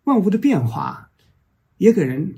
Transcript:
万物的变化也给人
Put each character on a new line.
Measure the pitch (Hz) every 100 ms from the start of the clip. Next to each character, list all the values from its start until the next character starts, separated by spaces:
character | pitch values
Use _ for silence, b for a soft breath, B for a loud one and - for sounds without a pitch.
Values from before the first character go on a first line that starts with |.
| -
万 | 254
物 | 196
的 | 214
变 | 285 202 117
化 | - - - - _ _ _ _ _ _ -
也 | 208
给 | 226
人 | 135 131 185